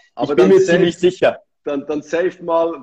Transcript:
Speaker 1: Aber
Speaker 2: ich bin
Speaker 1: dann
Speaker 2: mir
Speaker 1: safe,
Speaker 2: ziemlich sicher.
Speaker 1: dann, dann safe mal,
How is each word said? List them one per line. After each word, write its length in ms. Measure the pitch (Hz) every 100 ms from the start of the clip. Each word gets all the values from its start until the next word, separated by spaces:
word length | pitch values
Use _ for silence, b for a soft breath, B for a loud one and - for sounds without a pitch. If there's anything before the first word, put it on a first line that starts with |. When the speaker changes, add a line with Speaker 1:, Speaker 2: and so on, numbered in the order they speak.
| b
Speaker 1:
Aber 100 | -
Speaker 2:
ich 60 | 139
bin 80 | 151
Speaker 1:
dann 100 | 190
Speaker 2:
mir 100 | 190
Speaker 1:
safe, 160 | 185 170
Speaker 2:
ziemlich 200 | 170 165
sicher. 440 | 180 - 131 - _ _ 147
Speaker 1:
dann, 200 | 143 -
dann 140 | 147
safe 400 | 143 165 180 180
mal, 320 | 175 165 170 151